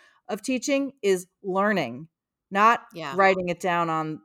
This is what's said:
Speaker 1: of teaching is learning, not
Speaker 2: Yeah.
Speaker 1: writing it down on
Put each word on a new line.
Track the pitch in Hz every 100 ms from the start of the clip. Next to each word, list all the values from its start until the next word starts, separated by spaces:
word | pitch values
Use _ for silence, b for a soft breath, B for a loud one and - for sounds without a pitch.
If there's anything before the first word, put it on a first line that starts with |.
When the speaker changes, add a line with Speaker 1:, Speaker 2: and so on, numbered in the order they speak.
| b b -
Speaker 1:
of | 208
teaching | - 254 254 277 277 -
is | 202 185 185 _
learning, | 196 190 208 196 127 123 160 _ _ _ _
not | 196 220 233 -
Speaker 2:
Yeah. | 175 151 143
Speaker 1:
writing | 190 185 180
it | 175
down | 185 175 165
on | 160 156 151